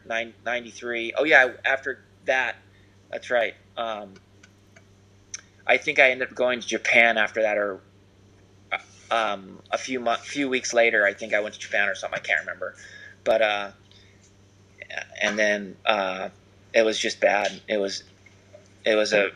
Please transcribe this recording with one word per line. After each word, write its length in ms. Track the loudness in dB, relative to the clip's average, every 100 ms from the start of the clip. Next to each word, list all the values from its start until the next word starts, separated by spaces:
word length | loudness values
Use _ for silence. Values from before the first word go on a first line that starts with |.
nine, 300 | -8 -6 -6 -10
ninety-three. 720 | -6 -6 -8 -14 -8 -6 -4 -2
Oh 80 |
yeah, 280 | 6 6 6 2
after 400 | -2 -2 -4 -12 _ _
that, 320 | -2 0 0 -6 _ _ -20 _ -14
that's 200 | -12 -2
right. 240 | 0 0 -6 _ -8
Um, 380 | -6 -6 -10 -18 _ _ -20 _ _ -20 _ _ _ _ _ -20 -20 _ 0
I 100 | 0
think 200 | 0 4
I 120 | 4
ended 180 | 2 -6
up 60 |
going 260 | -2 -2 -2
to 60 | -4
Japan 520 | -6 2 4 4 4
after 240 | 0 0
that, 160 | 0 0
or, 220 | -2 -6 _ _ _ _ _ _ _ _ -8 -8 -8 -20 -4
um, 500 | 0 0 -4 -10 -20 -6
a 80 | -6
few 220 | -4 -4
mon-, 180 | -2 -2
few 300 | -4 -4 -2
weeks 240 | -2 0
later, 320 | 2 4 4
I 80 | 2
think 220 | 0 -4
I 60 | -2
went 140 | -2
to 60 | -8
Japan 280 | -6 -2 -2
or 60 |
something. 240 | -2 -6 -8
I 40 |
can't 180 | -2 -2
remember. 360 | -2 -10 -12 -12 -20 -20 -20 -8
But, 180 | 2 4
uh, 280 | 4 2 -4 -12 _ -20 _ _ _ _ _ _ _ -20 -14 -12 -12 -6
and 180 | -4 0
then, 380 | 2 0 -4 -8
uh, 440 | 0 0 0 -4 -8 -12 _ _ -2
it 100 | 2
was 160 | 2 2
just 220 | -4 0
bad. 400 | 2 2 0 -6 -4
It 100 | -2
was, 260 | -2 -6 -14 _ _ -20 _ -20 -20 _
it 100 | 0
was 180 | 2 4
a 180 | 2 2